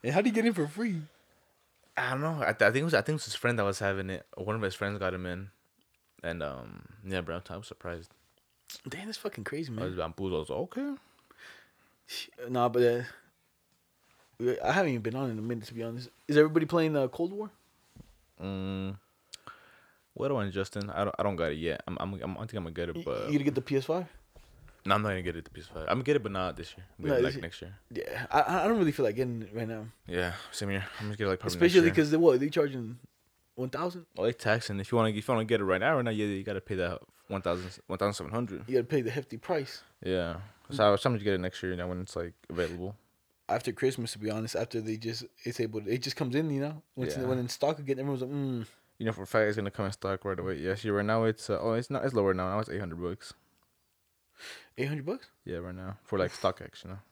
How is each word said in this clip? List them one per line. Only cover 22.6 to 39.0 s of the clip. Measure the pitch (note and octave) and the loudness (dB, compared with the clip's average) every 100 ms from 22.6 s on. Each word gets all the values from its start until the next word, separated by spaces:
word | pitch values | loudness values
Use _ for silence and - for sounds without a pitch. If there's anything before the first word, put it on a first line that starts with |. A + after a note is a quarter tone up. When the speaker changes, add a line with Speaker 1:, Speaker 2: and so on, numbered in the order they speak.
Speaker 2:
gonna | E2+ | -6
get | E2 E2+ | -4 -4
it, | A#2 | -4
Speaker 1:
Y-, | E3+ | -4
Speaker 2:
but | A1+ E2+ | -4 0
Speaker 1:
you | |
gonna | D3 | 2
get | C#3 C#3 | 2 0
the | |
P | - C3+ | 0 0
S | C3 | 2
five? | E3+ F3 - _ - - - - - F#2+ | -2 -2 -12 _ -20 -20 -20 -20 -10 2
Speaker 2:
No, | G#2 | 2
I'm | |
not | G#2+ | 2
gonna | F#2+ | -2
get | F2 E2 | -2 -6
it, | |
the | - | -10
P | - | -18
S | E2 | -14
five. | E2 | -8
I'm | D#2+ A#2+ | 0 0
gonna | |
get | B2+ D3 | 4 2
it, | |
but | G#2 | 2
not | G2 F#2 - | -2 -2 -4
this | E2+ - | -12 -14
year. | F#2 - | -20 -6
But, | D3+ | 0
Speaker 1:
Not | C3 | 2
this | D#2 | 2
Speaker 2:
like, | |
Speaker 1:
year? | C#2 | -2
Speaker 2:
next | E2 - | -8 -12
year. | F2 G2+ _ | -16 -16 _
Speaker 1:
Yeah, | A#2 - - C3 | -10 -8 -8 0
I, | C#3+ | 2
I, | C#3 F3+ | 4 2
I | F3+ | 4
don't | A3+ | 4
really | E3 | 4
feel | C#3+ A#2+ | 4 2
like | G#2+ | 2
getting | B2+ A#2 | -2 -2
it | G#2 | -6
right | G#2+ A2+ | -6 -4
now. | A2 A2 - - | -6 -10 -14 -4
Speaker 2:
Yeah, | F2 F2+ F2 - | 0 0 -2 -10
same | - G2+ | -6 -2
here. | G2 F#2+ - | -2 -4 -6
I'm | G#2 | -6
gonna | G#2 | 0
get | G2+ | 0
it, | |
like, | F#2 | 0
probably | - F2+ | -2 4
Speaker 1:
Especially | E3+ F3+ E3+ | 8 10 8
Speaker 2:
next | E3 | 6
year. | D3 | 4
Speaker 1:
'cause | |
they, | D#3+ | 8
what, | E3+ C3 | 8 8
they | D3 | 4
charging | E3 D3 C3 A2 A#2+ - _ _ _ _ - | 2 0 -2 -8 -10 -16 _ _ _ _ -8
one | B2+ | -6
thousand? | B2+ F3 F3 E3 - | -4 -6 -6 -14 0
Speaker 2:
Oh, | |
they | G#2+ | 0
taxing. | - G#2+ A2 - G2 | 0 2 2 0 -4
If | G2 | 2
you | A#2 | 4
wanna, | A2 | 4
if | G#2 - | 2 0
you | |
wanna | A#2 A2 | 0 2
get | A2+ | 2
it | G2 | 4
right | F#2 | 4
now, | B2 D#3 | 4 2
right | A#2+ | 0
now, | |
yeah, | G#2+ G#2 | 0 0
you | G2 | -2
gotta | G2+ F#2+ | -4 -6
pay | - F#2+ | -4 -2
that | F2 F2+ - _ _ | -2 -4 -10 _ _
one | G2 | -2
thousand, | F#2 F2+ F#2 - - | 0 -2 -4 -12 -8
one | F#2 | 0
thousand | G2+ | 0
seven | G2+ D2 | 0 -4
hundred. | A2+ A#2+ F2+ A2+ | -4 -4 -6 0
Speaker 1:
You | B2+ | 0
gotta | A#2 | 2
pay | D3 | 0